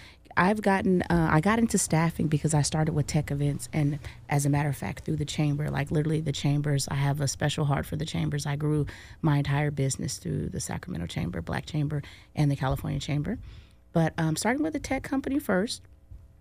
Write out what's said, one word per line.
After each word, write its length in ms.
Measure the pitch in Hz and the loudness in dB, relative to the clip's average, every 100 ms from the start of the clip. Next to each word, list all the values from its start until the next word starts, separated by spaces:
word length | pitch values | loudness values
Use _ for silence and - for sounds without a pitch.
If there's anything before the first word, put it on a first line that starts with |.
| - - - - | -18 -20 -4 2
I've 240 | 180 214 | 4 4
gotten, 400 | 208 190 190 180 | 2 2 4 2
uh, 260 | - 170 160 | 4 4 6
I 80 | 156 | 4
got 200 | 196 233 | 4 2
into 180 | 226 202 | 2 2
staffing 500 | - 160 165 - 156 | 2 2 2 0 0
because 260 | 151 151 | 2 2
I 80 | 151 | 2
started 320 | 139 156 156 | 2 2 2
with 140 | 151 - | 2 0
tech 240 | 156 - | 0 0
events, 380 | 143 143 139 - | 0 0 -2 -4
and 280 | 156 143 147 - - - | 0 0 0 -8 -14 -2
as 180 | 143 143 | 0 2
a 40 | |
matter 180 | 143 147 | 2 0
of 80 | 135 | -2
fact, 300 | - - - | -6 -8 -4
through 100 | 156 | -4
the 80 | |
chamber, 460 | 147 - 151 143 147 | -4 0 0 0 -2
like, 220 | 143 143 | -2 0
literally 280 | 151 156 156 | 0 2 0
the 140 | 160 | -2
chambers, 560 | 139 143 143 147 139 - | 0 2 2 2 0 0
I 60 | 139 | 0
have 260 | 139 143 | 0 0
a 60 | 139 | -2
special 340 | - 151 - | 0 -2 0
heart 220 | 147 143 - | 2 0 0
for 100 | 151 | -4
the 80 | |
chambers. 420 | 160 165 151 147 147 | -4 -2 -2 -2 -4
I 120 | 143 | -2
grew 280 | 151 151 143 - - - | 0 0 -2 -6 -18 -2
my 160 | 156 143 | 2 4
entire 340 | 143 143 147 | 2 0 0
business 460 | 143 135 - 139 - | 0 -2 -2 -6 -6
through 320 | - 98 - | -6 -4 -4
the 100 | - | -6
Sacramento 480 | - - - - 85 | -6 -8 -8 -8 -6
Chamber, 340 | - 170 - | -4 -4 -6
Black 240 | - - - | -4 -6 -4
Chamber, 380 | 151 147 147 - - - - | -2 -2 -4 -8 -18 -10 0
and 160 | 147 | 2
the 60 | 139 | 2
California 420 | 135 135 156 147 | 0 -2 -2 -4
Chamber. 380 | - 143 147 247 - - - - - | -2 -2 -2 -6 -8 -18 -20 -20 -2
But, 200 | 170 160 - | 2 2 2
um, 180 | 160 160 | 0 2
starting 260 | 208 269 | 0 2
with 120 | 311 | 0
the 60 | 302 | -2
tech 240 | - 269 | -4 -4
company 360 | - 269 262 277 | -2 -4 0 -2
first, 420 | 294 185 226 - - - - - - - | 2 0 0 -6 -14 -20 -20 -20 -20 -20